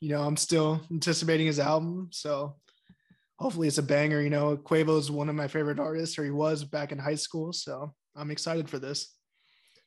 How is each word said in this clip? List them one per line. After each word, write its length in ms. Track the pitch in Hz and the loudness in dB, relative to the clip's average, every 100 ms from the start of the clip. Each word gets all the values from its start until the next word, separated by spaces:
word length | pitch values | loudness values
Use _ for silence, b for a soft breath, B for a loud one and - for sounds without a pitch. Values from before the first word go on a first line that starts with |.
you 80 | 151 | -2
know, 140 | 147 | 0
I'm 140 | 147 151 | 0 0
still 440 | - 165 156 156 - | 2 4 4 2 -2
anticipating 560 | 165 175 160 165 160 156 | -4 0 0 2 4 4
his 140 | 147 | 2
album, 480 | 143 156 165 180 180 | 2 2 0 -6 -8
so 440 | - 151 143 143 143 _ b b b b b b - | -8 -6 -4 -6 -10 _ b b b b b b -6
hopefully 300 | - 165 156 | -4 0 2
it's 100 | 143 | 2
a 40 | |
banger. 400 | 139 143 151 151 | 4 4 4 2
You 80 | 147 | 2
know, 260 | 147 147 143 | 2 2 0
Quavo's 540 | - 160 156 156 139 | 2 4 6 4 2
one 180 | 147 147 | -2 -2
of 60 | |
my 140 | 151 143 | -2 -2
favorite 320 | 156 147 180 | -2 -2 0
artists, 380 | 156 160 165 - | -2 -2 -4 -4
or 60 | |
he 60 | 143 | -2
was 340 | 143 156 156 | 2 2 0
back 280 | 143 151 143 | -4 -6 -6
in 60 | 139 | -4
high 180 | 143 151 | -2 -2
school, 360 | - 165 160 | -4 -6 -6
so 400 | 175 - 135 147 - _ | -6 -8 -8 -10 -14 _
I'm 160 | 143 147 | -10 -8
excited 400 | 147 - 165 151 | -6 -2 -2 -4
for 80 | 139 | -6
this. 340 | 135 147 - _ _ b b b b b | -6 -8 -8 _ _ b b b b b